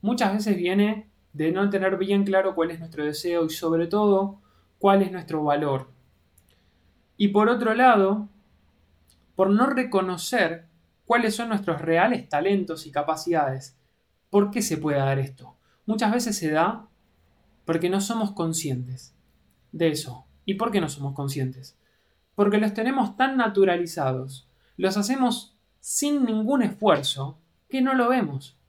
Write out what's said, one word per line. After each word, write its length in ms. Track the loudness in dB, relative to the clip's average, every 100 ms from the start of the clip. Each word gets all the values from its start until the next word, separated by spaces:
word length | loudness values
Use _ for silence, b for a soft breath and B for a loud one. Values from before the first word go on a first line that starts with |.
Muchas 320 | -2 0 0
veces 220 | 0 0 0
viene 520 | 2 2 2 0 -10 _ _
de 180 | -4 -2
no 180 | 2 0
tener 280 | 2 0 0
bien 260 | 0 2
claro 320 | 2 2 2
cuál 160 | 0 -2
es 80 | -4
nuestro 260 | -14 -6
deseo 420 | -4 -4 -2 0 0
y, 40 |
sobre 380 | -2 -2 0 0
todo, 520 | 2 4 2 0 -6 b b b _
cuál 240 | 4 4
es 80 | 2
nuestro 320 | -4 -6 -4
valor. 480 | 0 0 0 -2 -6 _ _ _ _ _ _ _ _ _ _ _ _ _
Y 120 | 2
por 200 | 4 2
otro 260 | 2 0
lado, 540 | 4 6 6 4 0 -4 _ _ _ _ _ _ _ _ _ _
por 160 | 0 2
no 160 | 4 4
reconocer 1000 | 2 0 0 0 -4 -4 0 0 -2 -14 _ _ _ _
cuáles 280 | 0 2
son 140 | -2 -4
nuestros 320 | -4 -2 -6
reales 480 | 0 2 4 0 -4
talentos 580 | -2 0 0 -2 -8 -6
y 60 |
capacidades. 840 | -4 -2 -4 0 0 0 -2 -10 _ _ _ _ _ _
¿Por 220 | 2 2
qué 100 | 0
se 140 | -2 -2
puede 220 | -2 0
dar 200 | 0 0
esto? 380 | -2 -8 -20 _ _ _ -6
Muchas 260 | -2 0
veces 240 | 0 -2 -2
se 120 | 0
da 340 | 2 0 -2 -12 _ _ _ _ _ _ _
porque 260 | -4 -2 0
no 100 | -2
somos 300 | -2 -2 -4
conscientes 840 | -2 -4 -2 -4 -6 -6 -12 -16 _ _ _ _ _ _
de 160 | -2 0
eso. 340 | 0 -8 -14 -20 _ -6
¿Y 60 |
por 160 | -4 -2
qué 100 | -2
no 80 | -2
somos 240 | -6 -8
conscientes? 640 | -6 -6 -4 -6 -8 -18 _ _ _ _ _ _ 0
Porque 220 | 2 2
los 140 | 0
tenemos 440 | -2 -4 -2 -2 0
tan 200 | -2 0
naturalizados, 1120 | 0 4 2 2 -2 -4 -2 -2 -6 -12 _ _ _ -4
los 200 | -2 0
hacemos 600 | -2 2 0 0 -8 _ _ _
sin 440 | -8 -4 0 0
ningún 380 | 0 0 0 2
esfuerzo, 760 | 0 0 2 2 0 -6 -8 -12 _ _ _
que 140 | -2
no 120 | 0
lo 140 | 2 2
vemos. 480 | 2 0 -4 -12 _